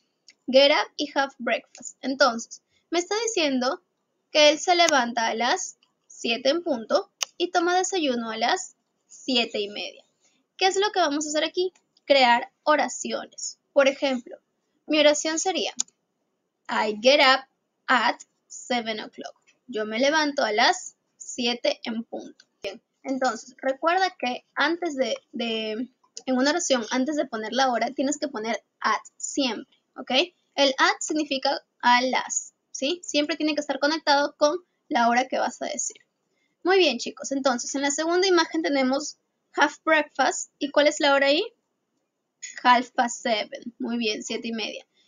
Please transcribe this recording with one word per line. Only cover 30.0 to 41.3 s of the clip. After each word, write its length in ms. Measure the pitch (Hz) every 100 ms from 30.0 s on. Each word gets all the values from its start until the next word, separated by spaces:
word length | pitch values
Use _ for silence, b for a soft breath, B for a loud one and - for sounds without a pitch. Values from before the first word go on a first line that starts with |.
| - 262 349 _ _ -
El 180 | 277 269
at 180 | 349 415
significa 640 | - 302 294 269 269 320 _ -
a 220 | 247 247
las, 520 | 254 240 - - - _ _
¿sí? 280 | - 269 349
Siempre 320 | - 285 302 320
tiene 180 | 311
que 60 | 294
estar 180 | 294 269
conectado 560 | 285 320 302 285 294 -
con 280 | 294 349 _ _ -
la 200 | 254 233
hora 200 | 233 262
que 100 | 233
vas 240 | 220 -
a 40 | -
decir. 320 | - - - _ _ _ _ _ _
Muy 140 | 339 381
bien, 200 | 311 233
chicos. 340 | - - -
Entonces, 420 | 277 269 240 - 269
en 60 |
la 80 | 285
segunda 360 | 294 330 359 381
imagen 360 | 339 330 320
tenemos 540 | 320 294 254 277 302 - _ _ _
have 200 | - 285 -
breakfast. 640 | 311 311 302 - 277 - - -
¿Y 120 | 285
cuál 180 | 294 294
es 120 | 302
la 140 | 285
hora 140 | 277
ahí? 140 | 277